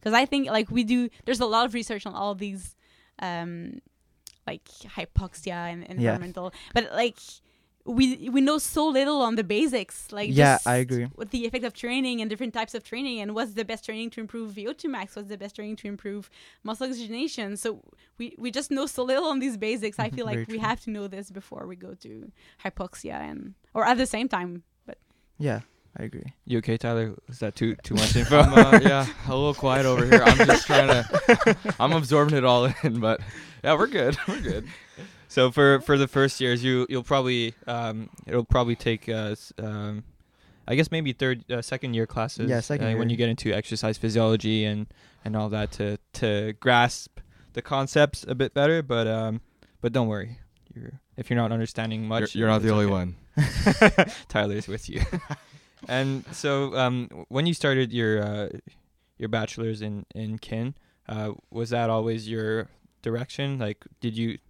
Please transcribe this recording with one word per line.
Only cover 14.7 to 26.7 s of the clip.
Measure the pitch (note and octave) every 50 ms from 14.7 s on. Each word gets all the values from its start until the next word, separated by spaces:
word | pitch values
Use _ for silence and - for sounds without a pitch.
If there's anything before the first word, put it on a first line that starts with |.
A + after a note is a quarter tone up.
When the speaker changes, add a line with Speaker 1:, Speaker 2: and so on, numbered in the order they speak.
| D4+
Speaker 1:
two | _ - E4
max, | C4+ A3+ F#3+ G3 -
what's | A3+ G#3 G3
the | G#3+ G3
best | G3+ G#3 -
training | - G#3+ G#3 A3 -
to | - G#3
improve | G3+ G3 - G3+ G3 G#3 F#3+ - _ - - - - _
muscle | _ G#3+ A3 A3 C4 C4
oxygenation. | C4 A#3 A#3+ G#3 A3+ A#3 C#4 D#4+ - - A3 G3 G3+ G3
So | - A#3 G#3+ - - - - _ _ _ _ _
we, | A#3+ A#3+ - -
we | A3 B3
just | G#3 B3+ D4 -
know | D4 C4+ C#4
so | D4 - - B3+
little | B3+ C4 C4+ C#4
on | D4 D4+ C4+
these | B3+ C#4 A#3+ G3+
basics. | G3+ G#3+ A3+ B3 G3+ G#3+ G#3 -
I | A3+ F#3
Speaker 2:
Mm-hmm. | -
Speaker 1:
feel | B3+ A#3+ A3
like | -
Speaker 2:
Very | A#2 A2+ -
Speaker 1:
we | A3 A2
Speaker 2:
true. | G#2+ G#3+
Speaker 1:
have | A#3 B3
to | - -
know | G#3+ G#3 G3+ G3+
this | F#3+ G3 G3+ -
before | F#3+ G3 G3 - - - -
we | - F#3
go | F3+ F#3 F#3 G3
to | F3+ - - A2 A2 - - - _ _ - _ _ -
hypoxia | G3 - - G3 F3+ - - - - -
and, | C#2 D2+ D2+ D2+ - - - G3 _ _ _ _
or | A3+ A3
at | - B3 A#3+
the | C4
same | B3+ - G#3+ A#3+ C4
time. | - F#3+ F3+ F3+ F3 F3 E3 _ _ _ _
But | - - _ _ _ _ _ _ _ _ _
Speaker 2:
Yeah, | D3 C#3+ A2+ G#2+ A2+ _ _ _ _ _ _ -
I | -
agree. | A2+ - - - C3+ - _ _
Speaker 3:
You | - B2 A2+
okay, | G#2+ -